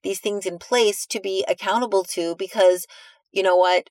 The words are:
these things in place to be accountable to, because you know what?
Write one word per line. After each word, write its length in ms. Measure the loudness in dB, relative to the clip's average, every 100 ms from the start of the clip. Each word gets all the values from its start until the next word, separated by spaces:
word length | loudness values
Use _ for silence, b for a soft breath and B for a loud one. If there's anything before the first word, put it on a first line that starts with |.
these 200 | -6 -6
things 240 | -4 -4
in 140 | -6 -10
place 460 | -2 2 2 0 -8
to 120 | -8
be 240 | -4 -4 -2
accountable 560 | -2 -2 -2 0 0 -2
to, 260 | -6 -6 -6
because 500 | -6 4 4 4 -4 B B B _
you 100 | -2
know 140 | 2 4
what? 320 | 4 2 -2